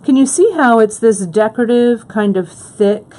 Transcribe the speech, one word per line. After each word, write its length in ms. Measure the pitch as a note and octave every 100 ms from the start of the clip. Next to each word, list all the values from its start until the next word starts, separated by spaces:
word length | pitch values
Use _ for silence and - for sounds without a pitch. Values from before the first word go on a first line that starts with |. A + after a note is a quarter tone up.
Can 100 | -
you 120 | C4 C4+
see 260 | - G#4+
how 260 | E4+ B3+ A3+
it's 200 | G#3+ -
this 260 | A3+ G3
decorative, 800 | F#3 G3+ G#3+ A3 A#3 A#3+ A#3+ A#3 -
kind 300 | A3 G#3 F#3
of 140 | F3+
thick 640 | - - - G3+ G#3 -